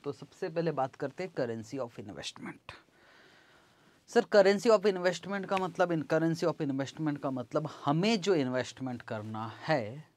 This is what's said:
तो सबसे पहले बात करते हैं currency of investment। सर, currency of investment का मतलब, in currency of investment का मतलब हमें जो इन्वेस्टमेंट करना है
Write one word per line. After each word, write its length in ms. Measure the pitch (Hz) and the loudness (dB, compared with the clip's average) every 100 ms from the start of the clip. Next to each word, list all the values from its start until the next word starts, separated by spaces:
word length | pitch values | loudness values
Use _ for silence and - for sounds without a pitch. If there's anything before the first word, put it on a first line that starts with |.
तो 80 | 143 | -8
सबसे 360 | 139 147 - 190 | -10 -16 -8 -4
पहले 240 | 165 170 | -2 -2
बात 220 | 143 131 | -2 -4
करते 300 | - 143 - | -4 -8 -6
हैं 100 | 185 | -8
currency 540 | 160 120 113 110 139 120 | -4 -4 -4 -8 -8 -8
of 160 | - | -10
investment। 720 | 104 73 - - 80 - - - _ _ - - - - _ _ _ _ _ _ _ | -14 -12 -12 -12 -14 -14 -18 -20 _ _ -20 -20 -20 -20 _ _ _ _ _ _ _
सर, 140 | 233 | 0
currency 480 | - 208 190 202 233 214 | 6 6 8 6 6 6
of 80 | 202 | 4
investment 520 | 185 180 170 175 196 185 | 2 0 0 -6 -6 -2
का 100 | 196 | -2
मतलब, 340 | 185 170 175 | -2 0 2
in 120 | 165 | 2
currency 520 | - 160 165 160 170 | 0 2 2 2 -2
of 160 | 147 147 | 0 -2
investment 480 | 135 135 - 156 143 | -2 -4 -4 -4 -2
का 100 | 143 | -4
मतलब 400 | 127 117 156 156 - | -4 -2 -2 -4 -2
हमें 360 | 143 151 208 226 | 0 2 2 2
जो 140 | 170 | 2
इन्वेस्टमेंट 680 | 170 127 127 123 - 131 120 | 2 2 0 -4 -6 -8 -8
करना 500 | - 110 107 110 113 107 | -8 -8 -6 -8 -8 -8
है 500 | - 151 107 143 - | -2 0 -2 -12 -18